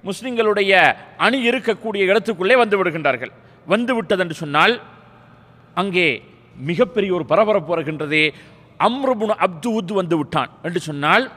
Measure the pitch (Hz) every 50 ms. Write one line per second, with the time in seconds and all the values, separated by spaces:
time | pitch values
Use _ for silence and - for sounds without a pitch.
0 | - 185 190 - 220 262 240 233 226 214 208 208 196 196 196 185 160 135 110 -
1 | - - - - 160 208 247 277 233 233 240 262 - 233 208 - - 226 202 202
2 | 196 180 202 214 196 233 214 156 185 196 254 254 240 214 202 196 185 175 151 165
3 | 147 143 127 117 123 113 - - _ - - _ _ - 185 226 240 233 254 226
4 | 196 151 214 180 180 170 156 - 165 147 143 151 170 202 240 - - - - -
5 | - - - - - - - - - _ - _ - _ _ 175 185 202 175 180
6 | 175 156 120 104 - - - - _ _ - - 127 151 175 160 247 - - 214
7 | 196 196 180 175 151 113 151 185 220 208 214 202 156 151 175 165 147 147 156 139
8 | 151 143 156 156 156 151 - - - - - - - _ - - 156 214 240 277
9 | 269 262 254 208 220 208 214 - 175 190 175 151 139 240 220 220 190 170 208 196
10 | 180 160 170 160 143 - - 151 127 - - - - 165 175 180 - 156 147 143
11 | 143 156 180 220 262 - -